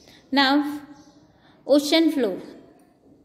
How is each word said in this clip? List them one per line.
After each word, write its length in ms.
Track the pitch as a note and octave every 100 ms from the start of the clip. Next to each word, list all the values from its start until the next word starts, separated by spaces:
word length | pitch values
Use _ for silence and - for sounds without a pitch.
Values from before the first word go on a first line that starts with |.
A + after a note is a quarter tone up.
| - - _
now 520 | C4+ C4 C#4+ D4 - - - - - _ _ _ _ -
ocean 460 | C#4+ D4 E4 D#4+
floor. 280 | D4 A3 F3+ - - - _ _ _ _ _